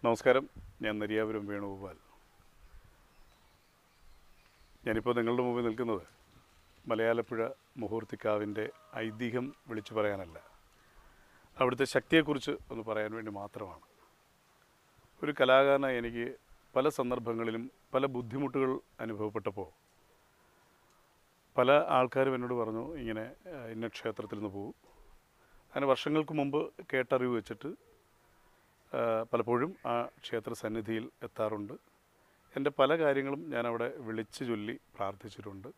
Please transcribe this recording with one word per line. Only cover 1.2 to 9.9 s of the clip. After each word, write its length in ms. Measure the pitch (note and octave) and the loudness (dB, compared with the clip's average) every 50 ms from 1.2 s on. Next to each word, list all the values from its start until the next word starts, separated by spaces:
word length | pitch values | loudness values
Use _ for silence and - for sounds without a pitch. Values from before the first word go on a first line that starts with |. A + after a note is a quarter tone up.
| A2 G#2+ A2 G#2 G2+ | 0 0 -2 -6 -6
വേണുഗോപാൽ. 500 | G2+ G#2 G2+ G2+ G2+ G2 F#2+ G2 F#2+ E2+ - _ _ - - _ _ _ _ - - _ - - - - - - - - - - _ _ - - - - _ _ _ _ _ _ _ _ _ _ _ _ _ - - - - - - - - _ - _ _ - _ - - - | -6 -8 -6 -6 -8 -10 -10 -12 -14 -14 -18 _ _ -20 -20 _ _ _ _ -20 -20 _ -20 -20 -20 -20 -20 -20 -20 -20 -20 -20 _ _ -20 -20 -20 -20 _ _ _ _ _ _ _ _ _ _ _ _ _ -20 -20 -20 -20 -20 -20 -20 -20 _ -20 _ _ -20 _ -20 -8 -2
ഞാനിപ്പോൾ 300 | A#2 A2 A2 G#2 B2 A#2+ | 0 0 0 2 2 2
നിങ്ങളുടെ 280 | A#2+ A2+ A2+ A#2+ B2 | 2 2 2 2 2
മുമ്പിൽ 220 | B2 B2 A#2+ A#2+ A#2+ | 2 2 2 0 0
നിൽക്കുന്നത് 380 | A#2 A2 A2+ B2 A#2 A2 F#2 - - - - - _ - - - _ _ - _ _ _ - - | 0 0 -2 -2 -2 -2 -4 -4 -10 -20 -20 -20 _ -20 -20 -20 _ _ -20 _ _ _ -18 -4
മലയാലപ്പുഴ 640 | - A#2 A2 A2+ A2+ A#2 A#2 A2 - B2 A2+ A2+ B2+ C3+ - _ _ _ | -2 0 2 4 2 2 2 0 -2 -2 -2 -2 -4 -4 -10 _ _ _
മുഹൂർത്തിക്കാവിൻ്റെ 880 | - A2+ G2 A2 A2+ A2 - - - - A2 G#2 G#2 G#2 G#2 G#2 G#2+ G#2+ G#2+ - - - - - | -8 -6 -4 -4 -6 -6 -8 -12 -4 0 0 0 2 0 -2 -4 -4 -4 -6 -8 -14 -20 -12 -8
ഐതിഹ്യം 500 | A#2 A2+ A2+ G#2+ G#2+ B2 A#2 A2 B2+ B2 C#3 C#3+ _ _ - | -6 -6 -6 -4 -4 -4 -2 -2 -2 -4 -4 -8 _ _ -8
വിളിച്ചു 260 | A#2 G#2+ G2+ - | -8 -8 -8 -4